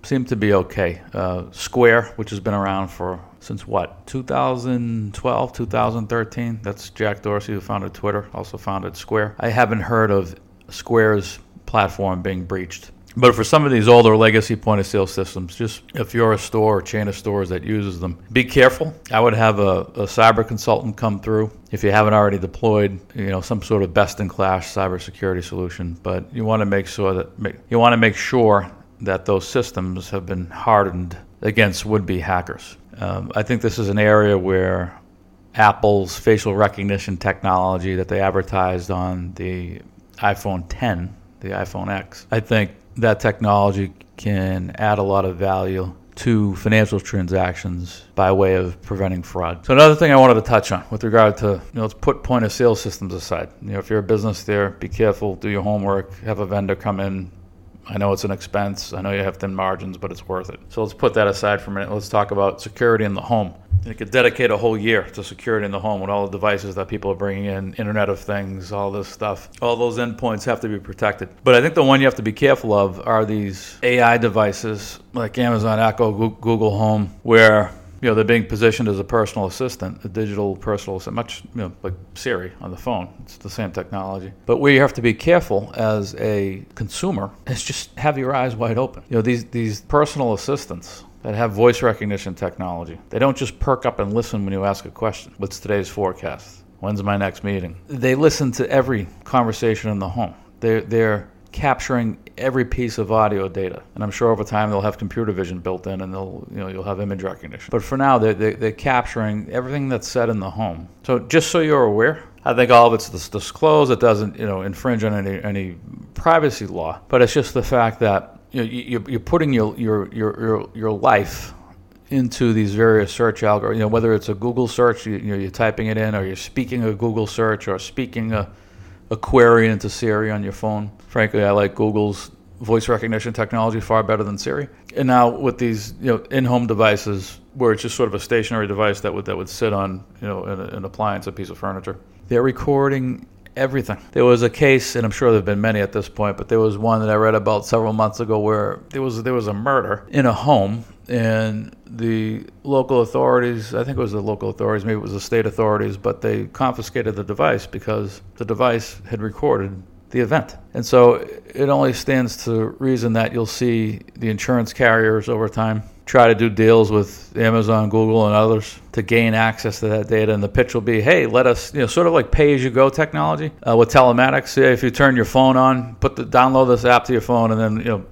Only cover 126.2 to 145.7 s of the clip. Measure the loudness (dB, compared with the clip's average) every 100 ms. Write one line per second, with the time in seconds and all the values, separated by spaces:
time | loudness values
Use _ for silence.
126.2 | -4 -8 -8 -6 -4 -2 -2 -2 -2 -2
127.2 | -4 -2 0 0 -4 -6 -6 -8 -6 -6
128.2 | -4 -2 -4 -12 -20 -20 -20 -20 -10 -8
129.2 | 2 6 8 8 6 0 -6 -4 -2 0
130.2 | -2 -4 -6 -6 -6 -6 -8 -14 -6 -2
131.2 | 0 2 2 2 0 0 0 0 -2 -4
132.2 | -12 -20 -20 -16 0 0 2 -2 -2 -4
133.2 | -4 -4 -4 0 -2 -2 0 0 2 -2
134.2 | -2 -6 -6 -6 -8 -14 -12 -4 2 4
135.2 | 4 2 -4 -2 -4 -4 -8 -6 -2 -2
136.2 | 0 -2 2 0 0 4 4 4 -2 -6
137.2 | -8 -16 -20 0 0 2 -2 -2 -2 -2
138.2 | -2 -2 0 -4 -2 0 0 0 -4 -6
139.2 | -6 -8 -8 -4 -2 0 -4 -6 -14 -12
140.2 | -8 -8 -8 -10 -10 -10 -12 -4 -4 -4
141.2 | -8 -12 -14 -8 -8 -8 -10 -14 -16 -20
142.2 | -2 0 0 0 -2 0 2 0 -4 -8
143.2 | -12 -20 -14 -4 -2 -2 -4 -8 -4 2
144.2 | 6 6 4 4 4 4 2 -2 -2 2
145.2 | 4 4 2 0 0